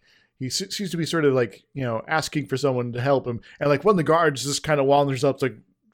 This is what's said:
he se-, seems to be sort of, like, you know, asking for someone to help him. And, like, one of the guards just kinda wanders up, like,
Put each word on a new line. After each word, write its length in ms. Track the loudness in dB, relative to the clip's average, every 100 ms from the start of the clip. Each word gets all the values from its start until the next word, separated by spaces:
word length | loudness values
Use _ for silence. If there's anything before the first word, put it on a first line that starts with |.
| _ _ _ -12
he 100 | -8
se-, 220 | -6 -6
seems 220 | -8 -6
to 60 | -4
be 100 | -2
sort 180 | 2 2
of, 80 |
like, 300 | 2 0 -6 _
you 100 | -8
know, 200 | -6 -6 -2
asking 380 | -2 -2 -6 -4
for 100 | -2
someone 380 | 0 0 -4
to 80 | -4
help 240 | 0 0 0
him. 160 | -10 -10 -4
And, 80 | 0
like, 160 | 2
one 100 | 2
of 40 | 2
the 60 |
guards 400 | 4 4 2 0
just 180 | -4 -4
kinda 220 | -2 0
wanders 400 | 4 4 4 2
up, 180 | 0 0
like, 140 | -4 -4 _ _ _